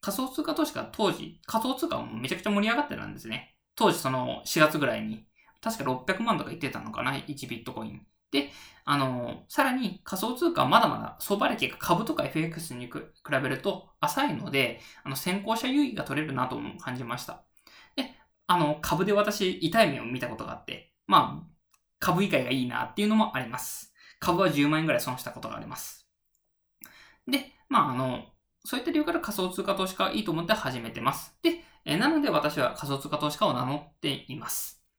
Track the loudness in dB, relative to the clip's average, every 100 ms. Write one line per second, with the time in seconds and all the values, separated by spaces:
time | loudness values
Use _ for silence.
0 | -4 -4 -4 -2 -2 0 0 -2 -10 0
1 | 0 2 -6 -14 -2 -2 0 -2 -2 -2
2 | -4 -6 -4 -2 2 2 4 2 0 -4
3 | -8 -10 -8 -8 -10 _ _ 4 4 4
4 | 0 0 -2 -4 -2 6 6 6 0 0
5 | -4 -8 -12 _ _ _ -6 -2 -2 -2
6 | 0 0 2 0 0 -4 -4 -4 -8 -4
7 | -2 -2 -6 -10 -8 -8 -8 -8 -10 -12
8 | -18 _ _ 0 0 -8 -20 -14 0 2
9 | 2 -2 -6 -8 -8 0 2 2 -2 -6
10 | -8 -4 -2 0 0 2 6 6 6 0
11 | -6 -8 -2 2 2 2 -2 -2 2 2
12 | 2 0 0 0 -2 -4 -8 -10 -10 -10
13 | -12 _ -2 0 0 0 -2 -4 -8 _
14 | -2 2 0 0 0 2 2 0 -14 -14
15 | -6 -4 -2 -2 0 0 2 2 2 0
16 | -4 -2 -2 0 -2 -2 -6 -8 -8 -6
17 | -6 -6 -6 -12 _ _ -20 -20 -12 -6
18 | -6 -8 _ _ 2 4 4 2 0 2
19 | 4 4 4 2 0 2 2 4 4 2
20 | -4 -4 -6 -6 -10 -10 -10 -12 -14 _
21 | 4 4 4 -2 -12 _ _ _ _ _
22 | 0 2 4 2 2 0 0 -2 -4 0
23 | 4 4 4 0 -6 -8 -8 -10 -14 _
24 | -20 -6 0 4 4 4 2 2 2 0
25 | 0 -6 -8 -10 -10 -10 -10 -10 -10 -14
26 | _ _ _ _ _ _ _ _ -20 -20
27 | -20 _ -2 -2 -2 _ _ 2 2 2
28 | -2 -2 -8 _ _ _ -6 -4 0 2
29 | 2 0 -2 -2 -2 -2 -2 0 -2 0
30 | 0 0 0 -2 2 0 0 -4 -6 -2
31 | -2 -2 -8 _ 0 0 -8 _ -2 2
32 | 4 4 4 2 2 2 0 0 -4 -4
33 | -2 -2 -2 2 0 2 -2 -4 -6 _
34 | -4 -4 -6 -10 -6 -6 -6 -12 _